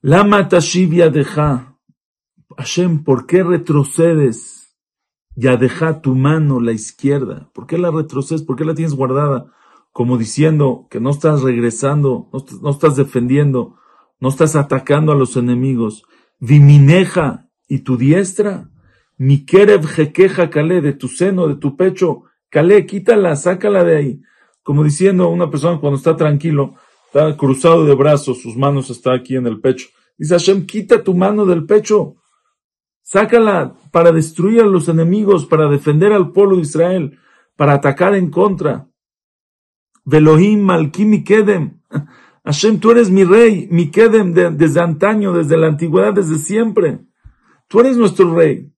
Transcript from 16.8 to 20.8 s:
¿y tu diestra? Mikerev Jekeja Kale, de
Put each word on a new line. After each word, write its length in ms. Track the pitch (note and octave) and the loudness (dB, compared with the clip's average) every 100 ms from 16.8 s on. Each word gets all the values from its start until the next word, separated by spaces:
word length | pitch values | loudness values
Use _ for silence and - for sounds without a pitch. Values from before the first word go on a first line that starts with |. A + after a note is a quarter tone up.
| C#3 F3+ F#3 F3+ C#3+ - _ _ _ | 6 4 2 -2 -4 -8 _ _ _
¿y 120 | C3 | -8
tu 180 | - B2 | -4 -2
diestra? 720 | C3+ F3 F#3+ - G#3 F#3 - _ _ _ _ - | 2 0 0 -4 -6 -6 -16 _ _ _ _ -4
Mikerev 680 | C3 C#3+ - F#3 G#3 G3+ | 0 0 2 4 6 4
Jekeja 640 | D3+ D#3+ D3+ - F#3 F#3 E3+ | 0 -4 -4 2 0 2 -4
Kale, 300 | D3 D#3 | -2 -2
de 140 | F3+ | -2